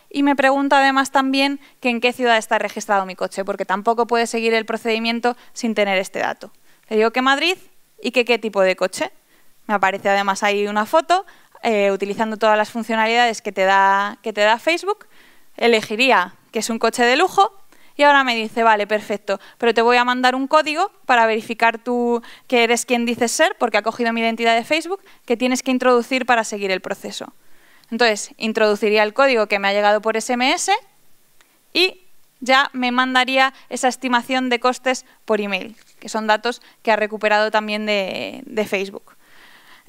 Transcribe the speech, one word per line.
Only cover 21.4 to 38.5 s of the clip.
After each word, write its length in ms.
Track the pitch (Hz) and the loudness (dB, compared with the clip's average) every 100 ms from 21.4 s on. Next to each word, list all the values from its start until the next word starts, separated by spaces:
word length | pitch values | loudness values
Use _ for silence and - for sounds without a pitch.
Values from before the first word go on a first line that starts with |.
| 214 226 233 226 | -4 0 0 0
tú 440 | 247 240 240 233 233 - - | -4 -2 0 -2 -6 -20 -2
que 200 | 247 233 | 2 2
eres 200 | 233 - | 0 0
quien 200 | 240 233 | 0 0
dices 260 | 233 233 | -2 -2
ser, 240 | - 320 415 | 2 0 0
porque 200 | 240 208 | -2 0
ha 60 | |
cogido 280 | 208 220 233 | -2 -2 -2
mi 80 | 233 | -2
identidad 340 | 226 226 233 | -2 0 0
de 120 | 226 226 | 0 0
Facebook, 360 | 311 330 381 _ - - | -2 -4 -8 _ -14 -6
que 120 | 233 | -2
tienes 260 | 247 254 | -2 -2
que 80 | - | -2
introducir 540 | 254 247 247 233 262 254 | 0 2 2 2 -2 0
para 180 | 240 | 0
seguir 280 | 214 208 196 | -2 -6 -4
el 100 | 185 | -4
proceso". 500 | - 202 202 196 - - - - _ _ _ | -6 -10 -12 -14 -16 -18 -20 -20 _ _ _
Entonces, 400 | 226 240 208 - - | 0 0 0 -6 -8
introduciría 640 | 226 220 214 208 214 214 | -4 0 2 2 0 2
el 120 | 214 | 2
código 340 | 214 277 233 208 | 2 2 2 0
que 120 | 202 | 0
me 100 | 196 | 0
ha 20 | |
llegado 300 | 202 208 214 | 2 2 2
por 160 | 214 220 | 0 -4
S 160 | - | -2
M 180 | 247 254 | -2 0
S 220 | 349 - 415 - _ - - _ _ _ _ _ | 0 0 -2 -4 _ -20 -20 _ _ _ _ _
y 300 | - 370 - - - - _ | 0 0 -2 -18 -20 -20 _
ya 280 | 240 262 277 | 0 2 0
me 180 | 254 247 | -2 -2
mandaría 640 | 247 254 254 254 262 262 - - | 0 0 0 0 2 0 -2 -12
esa 180 | 247 262 | -4 -2
estimación 640 | 240 262 240 233 262 254 | -2 -2 -2 -2 -4 -2
de 100 | 240 | -2
costes 460 | 254 254 262 254 - _ | -2 -2 -4 -4 -8 _
por 160 | - 214 | -4 -2
email, 380 | 208 190 208 214 _ _ | -2 -6 -8 -18 _ _
que 80 | 220 | -10
son 180 | 220 214 | -4 0
datos 340 | 214 240 247 - _ | 0 -2 -8 -12 _
que 80 | - | -2
ha 60 | 214 | 0
recuperado 520 | 214 214 214 208 214 | -2 -2 0 2 2
también 360 | 214 214 214 214 | 0 -2 -4 -2
de, 560 | 208 190 - 104 - | -2 -4 -6 -10 -12
de 200 | - | -10